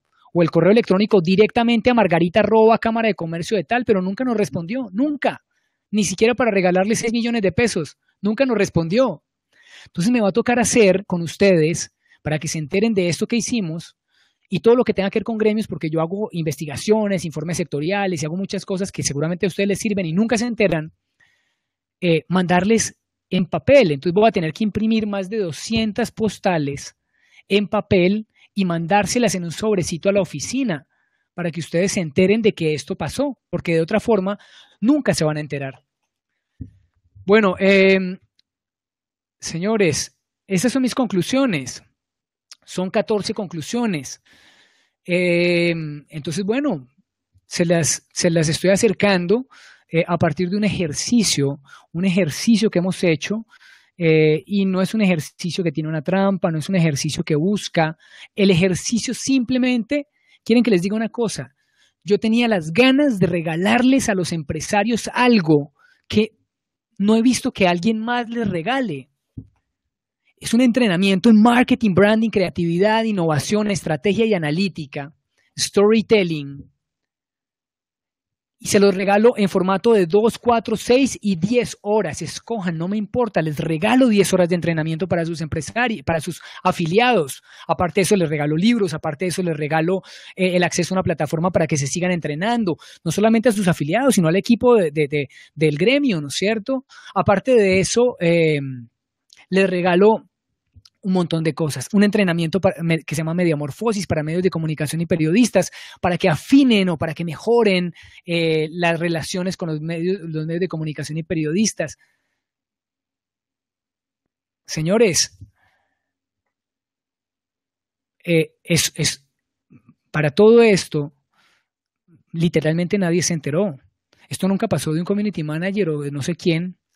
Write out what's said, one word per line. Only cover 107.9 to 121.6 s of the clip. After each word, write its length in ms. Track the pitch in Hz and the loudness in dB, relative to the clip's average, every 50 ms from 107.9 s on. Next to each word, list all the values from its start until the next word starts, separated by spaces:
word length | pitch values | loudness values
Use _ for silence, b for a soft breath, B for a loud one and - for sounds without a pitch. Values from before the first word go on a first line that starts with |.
| 165 B B B B B B | -6 B B B B B B
eh, 440 | - 170 170 165 160 160 156 151 156 | -4 -2 -2 0 0 0 0 -2 -4
las 300 | 160 175 175 170 170 156 | -4 -2 0 0 0 0
relaciones 560 | 170 175 165 160 139 - - 185 180 190 165 - | -2 -2 -2 -4 -4 -6 -6 -6 -6 -6 -6 -6
con 100 | 185 165 | -6 -6
los 140 | 156 151 | -6 -6
medios, 400 | 156 165 170 165 165 185 190 202 | -6 -6 -6 -4 -4 -4 -4 -4
los 240 | - 170 156 156 156 | -6 -8 -8 -6 -6
medios 160 | 156 165 170 | -4 -4 -4
de 80 | 190 175 | -4 -4
comunicación 480 | - 156 156 156 147 - 143 - 151 160 | -6 -6 -6 -6 -8 -8 -10 -10 -8 -8
y 60 | 160 | -6
periodistas. 720 | - 180 160 156 151 160 202 220 202 - - 165 - - _ _ _ _ _ _ _ _ _ _ _ _ _ _ _ _ _ _ _ _ _ _ _ _ _ _ _ _ _ _ _ _ _ _ _ _ _ _ _ _ _ _ _ _ _ _ _ _ _ _ _ _ _ _ | -6 -4 -4 -2 -2 0 0 0 -2 -2 -4 -8 -8 -10 _ _ _ _ _ _ _ _ _ _ _ _ _ _ _ _ _ _ _ _ _ _ _ _ _ _ _ _ _ _ _ _ _ _ _ _ _ _ _ _ _ _ _ _ _ _ _ _ _ _ _ _ _ _
Señores, 720 | - - 156 156 170 202 226 240 196 151 - - - _ - - - _ _ _ _ _ _ _ _ _ _ _ _ _ _ _ _ _ _ _ _ _ _ _ _ _ _ _ _ _ _ _ _ _ _ _ _ _ _ _ _ _ _ _ _ _ _ _ _ _ _ _ _ _ _ - | -12 -8 -6 -4 0 2 2 4 4 2 0 -2 -2 _ -16 -20 -20 _ _ _ _ _ _ _ _ _ _ _ _ _ _ _ _ _ _ _ _ _ _ _ _ _ _ _ _ _ _ _ _ _ _ _ _ _ _ _ _ _ _ _ _ _ _ _ _ _ _ _ _ _ _ -4
eh, 300 | 175 170 160 156 - _ _ _ | 0 0 0 0 0 _ _ _
es, 300 | - 175 151 - - - | -2 0 0 0 -2 -4
es, 320 | - 151 - - - _ _ _ _ _ _ _ _ _ _ - - _ _ _ _ _ _ | -4 -4 -4 -4 -8 _ _ _ _ _ _ _ _ _ _ -20 -20 _ _ _ _ _ _
para 200 | - 156 151 147 | -4 -2 -2 0
todo 340 | - - 208 220 233 233 233 | 4 6 6 8 8 8 8
esto, 500 | 220 202 165 - - - 151 143 143 - _ _ _ _ _ _ _ _ _ | 6 4 2 0 -4 -6 -6 -6 -6 -10 _ _ _ _ _ _ _ _ _